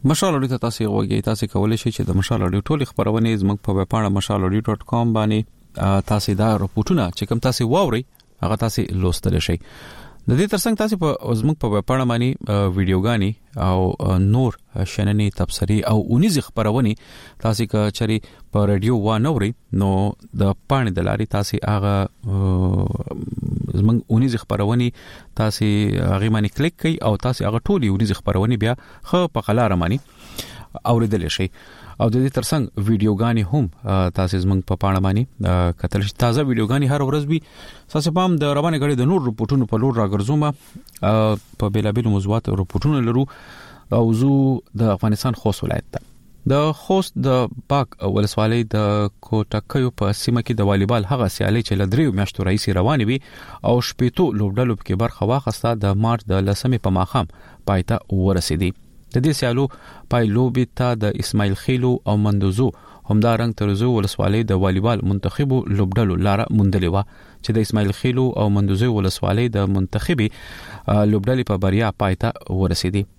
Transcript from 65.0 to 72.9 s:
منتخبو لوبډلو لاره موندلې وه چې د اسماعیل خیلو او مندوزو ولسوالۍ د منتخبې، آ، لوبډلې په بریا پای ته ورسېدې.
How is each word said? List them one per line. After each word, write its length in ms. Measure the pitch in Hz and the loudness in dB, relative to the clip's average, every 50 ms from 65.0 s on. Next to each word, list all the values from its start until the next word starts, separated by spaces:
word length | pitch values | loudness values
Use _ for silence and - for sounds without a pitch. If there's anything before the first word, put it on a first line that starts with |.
منتخبو 600 | - 95 104 101 - 98 - - 147 139 131 127 - | 0 -2 -2 0 -2 -4 -2 -2 0 0 0 0 0
لوبډلو 520 | - 104 98 101 92 95 117 113 98 87 | 0 0 0 0 0 2 0 2 2 2
لاره 300 | 85 90 101 98 101 113 - | 2 2 2 2 0 0 0
موندلې 340 | - 110 101 98 92 98 92 | 2 2 4 4 2 2 0
وه 200 | 85 87 98 98 - - - - - - - | 2 0 0 -2 -4 -10 -20 -20 -20 -20 -12
چې 80 | - - | -4 -2
د 80 | 110 113 | 0 0
اسماعیل 340 | 107 - - 110 104 98 | 0 0 0 0 0 0
خیلو 400 | 101 - - 131 123 127 131 127 - | -2 -2 -2 -2 0 2 0 0 0
او 120 | - 107 104 | 0 0 2
مندوزو 460 | 101 101 101 98 98 95 117 127 113 | 2 2 2 2 2 2 2 0 0
ولسوالۍ 540 | 104 95 95 - - - 92 92 107 123 120 | 0 0 0 -2 -2 -2 0 0 0 0 0
د 80 | 110 | 0
منتخبې، 720 | 104 98 95 98 95 95 - - 104 - - 170 131 107 107 - - - - - - - - - - - | 0 0 2 0 0 0 -2 -4 -4 -2 -2 0 0 0 -2 -2 -8 -20 -18 -18 -18 -18 -18 -18 -10 -4
آ، 180 | - 101 104 104 | 0 2 2 4
لوبډلې 400 | 104 104 107 98 120 131 131 123 | 4 2 2 2 0 0 0 0
په 120 | - 104 | -2 -2
بریا 340 | 92 98 95 95 104 113 107 | 0 0 2 2 2 0 0
پای 240 | 95 - 104 98 92 | -2 0 0 -2 0
ته 180 | - - 117 - - - - | 0 -2 -4 -4 -6 -8 -6
ورسېدې. 540 | 90 92 95 87 - - - 92 | -2 0 0 0 0 0 -2 -2